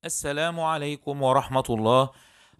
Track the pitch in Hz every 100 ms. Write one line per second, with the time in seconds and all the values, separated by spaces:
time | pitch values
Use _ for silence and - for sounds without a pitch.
0 | 160 - 151 143 165 170 160 160 143 147
1 | - 143 131 135 - 131 127 113 110 123
2 | 131 - _ _ _ _